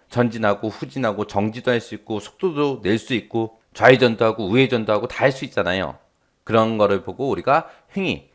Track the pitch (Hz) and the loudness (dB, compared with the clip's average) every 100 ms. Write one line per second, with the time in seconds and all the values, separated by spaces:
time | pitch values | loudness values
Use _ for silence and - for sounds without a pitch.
0 | _ 120 120 110 107 101 110 - 143 135 | _ -2 0 0 0 0 -4 -8 -10 -4
1 | 113 101 104 101 107 107 127 117 - 107 | -4 -2 -4 -2 -4 -2 -2 -2 -4 -16
2 | - 107 - - 190 147 143 117 98 113 | -8 -8 -8 -6 -4 -2 -2 -2 -2 -2
3 | - 113 - 113 110 _ _ - 123 120 | -2 -6 -4 -4 -4 _ _ 4 6 8
4 | 123 107 113 110 95 123 127 117 107 104 | 4 4 0 0 0 2 2 0 0 -2
5 | 117 - 143 139 135 104 87 95 80 - | -2 0 -2 0 -6 -4 -2 -2 -4 -8
6 | _ _ _ _ - 110 113 110 101 98 | _ _ _ _ 0 2 2 2 2 2
7 | - 90 135 87 127 151 - - _ 196 | -4 -6 -4 -2 0 0 0 -20 _ -6
8 | 175 78 _ | -4 -6 _